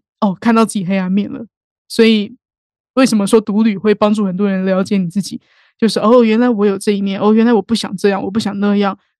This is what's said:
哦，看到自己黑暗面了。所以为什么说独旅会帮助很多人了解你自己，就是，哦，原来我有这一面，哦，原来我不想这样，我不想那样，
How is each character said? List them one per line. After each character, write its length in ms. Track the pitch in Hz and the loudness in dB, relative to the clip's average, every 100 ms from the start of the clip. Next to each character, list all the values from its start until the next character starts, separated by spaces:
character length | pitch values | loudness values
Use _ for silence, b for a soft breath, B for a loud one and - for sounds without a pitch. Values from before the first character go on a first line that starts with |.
| - _ | -10 _
哦， 120 | 214 180 | -4 -2
看 160 | 233 226 | 0 2
到 80 | |
自 100 | 220 | 2
己 120 | 214 180 | -2 -4
黑 120 | 196 | -2
暗 140 | 185 | 0
面 180 | 196 202 | -2 -2
了。 160 | - 226 _ _ _ _ | -8 -16 _ _ _ _
所 160 | - 226 | 2 4
以 280 | 220 202 - _ _ _ _ _ | 4 -2 -10 _ _ _ _ _
为 120 | - 262 | 0 2
什 120 | 214 | 2
么 100 | 196 | 2
说 140 | 226 | 2
独 200 | 214 202 | 2 0
旅 160 | 226 196 | 0 0
会 160 | 214 | -2
帮 200 | 208 214 | 0 0
助 120 | 208 202 | 0 -2
很 120 | 180 | -2
多 120 | 202 | -2
人 140 | 190 190 | -2 -2
了 160 | 185 | -2
解 160 | 190 202 | -2 -2
你 120 | 175 | -2
自 120 | 202 | -6
己， 180 | 180 - - _ _ _ | -8 -12 -16 _ _ _
就 100 | 220 | 0
是， 120 | - | 2
哦， 240 | 214 247 | 4 4
原 160 | 226 220 | 4 2
来 100 | 247 | 0
我 160 | 220 208 | 0 0
有 120 | 196 | 0
这 140 | - | -2
一 100 | 202 | -2
面， 180 | 196 196 | -4 -2
哦， 140 | 208 | 2
原 120 | 220 226 | 2 4
来 80 | |
我 80 | 226 | 2
不 140 | 190 226 | 0 -4
想 200 | - 190 | -6 -2
这 140 | 202 | -2
样， 120 | 196 | -2
我 100 | 196 | -4
不 80 | 202 | -4
想 180 | 208 202 | -4 -4
那 160 | 202 202 | 0 0
样， 220 | 202 196 _ _ | 0 -4 _ _